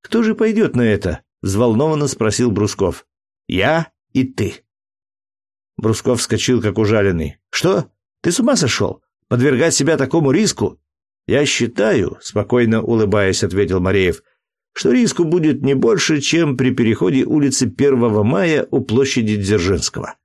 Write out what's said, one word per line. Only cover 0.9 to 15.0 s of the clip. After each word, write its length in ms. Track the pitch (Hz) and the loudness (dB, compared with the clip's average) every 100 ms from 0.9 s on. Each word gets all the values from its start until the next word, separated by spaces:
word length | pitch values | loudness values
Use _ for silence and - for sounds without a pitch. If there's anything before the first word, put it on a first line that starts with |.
| 101 92 76 _ _ | 0 -2 -6 _ _
взволнованно 680 | 95 98 120 110 156 151 143 | -4 0 2 2 0 0 -2
спросил 440 | - 107 104 123 | -2 -2 0 0
Брусков. 540 | 101 101 - 95 - _ _ _ _ - | 0 -2 0 -4 -4 _ _ _ _ -6
"Я 440 | 92 110 165 160 _ _ | -2 0 0 -4 _ _
и 100 | 135 | -4
ты". 400 | 127 - 101 - _ _ _ _ _ _ _ _ _ _ _ - | -2 -4 -6 -8 _ _ _ _ _ _ _ _ _ _ _ -6
Брусков 420 | 110 107 127 120 | -2 -2 0 -2
вскочил, 420 | - 110 - 123 | -2 -2 0 0
как 160 | 104 98 | 0 0
ужаленный. 600 | 104 110 98 85 76 - _ | 0 2 2 0 -6 -10 _
"Что? 400 | - 170 196 - _ _ _ | -2 0 0 -4 _ _ _
Ты 100 | 170 | -4
с 80 | 175 | 0
ума 160 | 247 247 | 0 2
сошёл? 480 | 143 - 101 - _ _ _ | 0 -2 -4 -6 _ _ _
Подвергать 480 | 120 139 127 160 - | 0 2 2 2 2
себя 220 | 143 156 | 0 0
такому 340 | 135 165 143 | 0 0 2
риску?" 480 | 151 214 - 107 - _ _ _ _ - | 2 0 -2 -6 -6 _ _ _ _ -2
"Я 180 | 120 147 | 0 0
считаю", 720 | - 120 123 214 160 90 - | -2 -4 0 0 2 -2 -6
спокойно 600 | - 107 104 123 117 110 | -6 -6 0 2 2 0
улыбаясь, 600 | - 113 104 104 95 92 | 0 0 2 2 0 0
ответил 360 | 95 92 92 92 | -2 0 0 0
Мареев, 440 | 92 101 92 80 _ _ _ _ _ | 2 2 0 -2 _ _ _ _ _
что 180 | - - | -4 0
риску 340 | 247 | 2